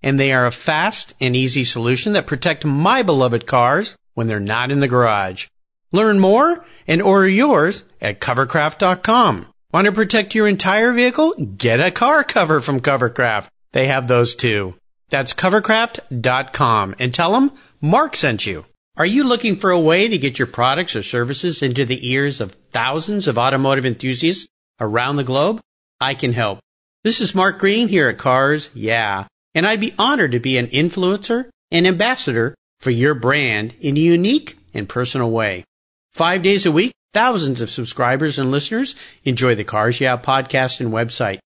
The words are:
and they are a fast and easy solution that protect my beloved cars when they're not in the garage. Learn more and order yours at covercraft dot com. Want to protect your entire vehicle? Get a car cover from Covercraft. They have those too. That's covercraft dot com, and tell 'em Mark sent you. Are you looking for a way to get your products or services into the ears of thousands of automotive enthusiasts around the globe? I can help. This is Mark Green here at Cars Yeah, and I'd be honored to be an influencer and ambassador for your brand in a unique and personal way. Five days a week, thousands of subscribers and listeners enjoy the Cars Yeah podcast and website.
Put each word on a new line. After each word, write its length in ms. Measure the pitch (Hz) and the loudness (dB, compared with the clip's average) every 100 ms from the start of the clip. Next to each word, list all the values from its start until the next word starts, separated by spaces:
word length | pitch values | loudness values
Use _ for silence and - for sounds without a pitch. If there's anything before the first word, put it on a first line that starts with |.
and 180 | - 135 | 0 0
they 120 | 135 | 2
are 140 | 131 123 | 2 0
a 60 | |
fast 600 | 117 - 156 185 - - - | -2 -2 0 0 -4 -10 -4
and 140 | 131 | -2
easy 300 | 127 131 135 | 0 0 0
solution 480 | 120 - 117 127 - | -2 -2 -2 -2 0
that 140 | 202 - | -2 -2
protect 380 | 139 180 156 | -4 -2 -2
my 380 | 156 139 175 254 | -2 0 2 2
beloved 440 | 220 147 127 117 - | 2 2 2 0 0
cars 500 | 127 120 147 220 - _ | 2 4 2 -2 -10 _
when 140 | - 113 | -6 -4
they're 100 | 107 | -2
not 320 | 101 110 123 | -2 -2 0
in 100 | 143 | 0
the 80 | 139 | 2
garage. 600 | 123 120 104 95 95 - _ _ _ _ | 2 4 2 -2 -6 -14 _ _ _ _
Learn 280 | 175 220 202 | 0 4 4
more 460 | 190 214 302 339 - - - | 4 4 4 0 -8 -20 -2
and 160 | 165 | 0
order 260 | 196 196 190 | 4 4 4
yours 540 | 190 294 220 156 - - - | 4 4 4 2 -2 -12 -8
at 200 | 104 101 | -8 -6
covercraft 580 | - 123 131 165 151 - | -4 -2 0 0 -2 0
dot 240 | 190 185 | 0 0
com. 440 | - 233 220 101 - _ _ | 2 4 4 0 -6 _ _
Want 140 | 160 202 | 0 0
to 60 | |
protect 420 | 208 220 226 208 | 0 0 0 0
your 140 | 220 214 | 0 2
entire 440 | 196 202 202 226 | 2 0 2 2
vehicle? 420 | 240 247 247 311 | 2 0 2 0
Get 460 | - 131 98 120 117 | 0 -8 -4 0 2
a 100 | 175 | 0
car 340 | 180 240 302 | 0 2 2
cover 360 | 269 - 170 156 | 2 0 2 0
from 200 | 123 135 | 0 -2
Covercraft. 680 | 123 139 120 - 120 107 - _ _ | 0 0 0 0 0 0 -6 _ _
They 160 | - 131 | -2 0
have 180 | 135 123 | 0 2
those 280 | 123 120 | 2 2
too. 400 | - 123 107 95 90 _ _ _ | 0 -2 -2 -4 -10 _ _ _
That's 240 | 143 131 | -4 -4
covercraft 880 | - 185 208 208 220 226 - - 127 | -2 0 0 2 0 0 -6 -10 -4
dot 300 | 120 127 135 | 0 0 -2
com, 420 | - 131 110 98 98 | -2 2 2 0 -4
and 140 | 127 | -4
tell 220 | 123 170 220 | 0 0 2
'em 140 | 277 - - _ | 2 -2 -20 _
Mark 360 | 147 208 302 - | 0 2 2 0
sent 300 | 147 107 - | -2 -2 -4
you. 180 | 87 - _ _ - | -8 -12 _ _ -2
Are 100 | 170 | 0
you 180 | 233 | 2
looking 320 | 269 240 233 196 | 2 0 0 -2
for 140 | 202 | 2
a 100 | 180 | 2
way 280 | 156 170 220 | 4 4 2
to 100 | 202 | 0
get 200 | 135 120 | -2 -2
your 80 | 123 | -6
products 480 | - 127 143 175 | 0 0 0 -2
or 80 | 113 | -6
services 600 | 98 123 120 139 180 156 | -4 -4 -4 -4 -4 -2
into 220 | 139 123 127 | -2 -2 -2
the 240 | 127 123 | -2 -2
ears 300 | 131 143 139 | -2 -2 -4
of 140 | 101 - _ | -8 -10 _
thousands 540 | 120 117 147 156 208 190 | -4 -2 -2 -4 -4 -2
of 120 | 117 | 0
automotive 480 | 127 135 135 135 127 | 0 2 0 0 -2
enthusiasts 600 | 120 131 123 160 196 - _ _ _ | -4 -6 -2 -2 -2 -8 _ _ _
around 360 | 110 110 123 143 | -4 -2 -2 -2
the 80 | |
globe? 360 | 127 131 160 220 _ _ _ _ | -2 0 0 -2 _ _ _ _
I 140 | 131 | -4
can 200 | 135 135 | -2 -2
help. 240 | 120 110 95 _ _ _ _ | 0 -2 -4 _ _ _ _
This 180 | 214 226 | -4 -2
is 140 | 233 | -2
Mark 240 | 190 190 190 | 2 0 2
Green 300 | 196 214 233 | 0 2 2
here 200 | 196 139 | 2 2
at 100 | 110 | 0
Cars 500 | - 127 135 151 147 | 0 2 2 0 -4
Yeah, 500 | 123 107 117 110 98 98 _ _ | -8 -2 -2 0 -4 -8 _ _
and 120 | - 185 | -2 0
I'd 140 | 220 | 0
be 140 | 208 - | -4 -2
honored 340 | 226 285 160 | 0 2 0
to 80 | 120 | 0
be 180 | 131 131 | -2 -2
an 80 | 120 | -2
influencer 800 | 131 165 - 180 202 208 240 254 _ _ | 0 -2 0 -2 -2 -2 -4 -4 _ _
and 160 | 170 180 | 2 2
ambassador 680 | 175 214 254 - 117 117 - _ _ | 2 0 -2 -2 -2 -2 -6 _ _
for 100 | - | -4
your 240 | 120 131 | 2 2
brand 600 | 143 120 143 135 107 110 - | 2 0 0 0 -2 -4 -6
in 160 | 151 143 | -2 2
a 40 | |
unique 580 | 165 170 190 285 - - _ | 4 4 2 0 -2 -20 _
and 140 | - 98 | -10 -6
personal 420 | - 123 135 120 | -4 -4 -2 0
way. 340 | 113 110 90 85 _ _ _ _ | 0 -2 -4 -12 _ _ _ _
Five 300 | - 165 190 | -2 0 0
days 240 | 180 196 180 | 2 2 2
a 60 | |
week, 200 | 156 190 - _ | 2 0 -4 _
thousands 480 | 208 240 226 147 127 | 0 0 0 -2 -4
of 80 | 113 | -6
subscribers 680 | - 117 - 123 135 156 143 | -6 -8 -2 0 0 -2 -2
and 120 | 131 | -2
listeners 440 | 139 143 220 262 - - - | -2 -2 -4 -4 -8 -18 -10
enjoy 300 | - 123 127 | -4 0 0
the 100 | 113 | 0
Cars 380 | 104 107 110 120 | -2 -2 0 0
Yeah 160 | 131 123 | 0 -2
podcast 640 | - 135 131 135 127 - | 0 -2 0 -2 -2 -2
and 120 | 123 | -4
website. 460 | 110 117 - 113 95 | -2 -4 -2 -4 -4